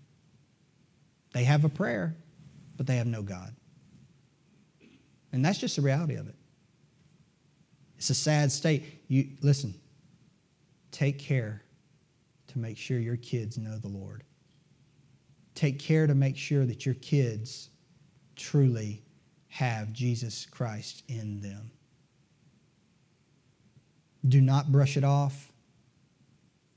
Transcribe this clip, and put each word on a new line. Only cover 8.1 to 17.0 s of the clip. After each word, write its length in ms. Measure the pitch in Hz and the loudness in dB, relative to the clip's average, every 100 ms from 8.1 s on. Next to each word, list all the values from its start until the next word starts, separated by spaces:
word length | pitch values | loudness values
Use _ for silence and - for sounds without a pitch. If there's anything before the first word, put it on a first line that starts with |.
a 40 | |
sad 360 | 135 151 147 143 | 0 2 2 2
state. 320 | - 165 151 - - - | 2 0 0 -2 -18 0
You, 220 | 135 139 - | 0 0 0
listen, 340 | 143 135 113 90 _ _ _ _ _ _ _ _ _ _ _ | 2 2 0 -10 _ _ _ _ _ _ _ _ _ _ _
take 300 | - 139 139 | -2 -2 -2
care 420 | - 131 110 107 - _ _ _ _ _ _ _ - | -2 -2 -2 -8 -14 _ _ _ _ _ _ _ -10
to 100 | 127 | -8
make 200 | 113 104 | -6 -8
sure 200 | - 127 | -4 -2
your 200 | 117 120 | -2 -4
kids 400 | - 123 110 113 | -4 -4 -4 -6
know 180 | 110 110 | -8 -8
the 120 | 104 | -8
Lord. 360 | 101 98 107 - _ _ _ _ _ _ _ _ _ _ _ _ | -10 -12 -14 -18 _ _ _ _ _ _ _ _ _ _ _ _
Take 240 | - 147 135 | -2 0 0
care 280 | - 160 156 | 2 4 4
to 80 | |
make 200 | 139 135 | 4 2
sure 300 | 131 - 143 | 0 0 2
that 220 | 127 107 135 | 2 0 -4
your 80 | |
kids 760 | 123 | -4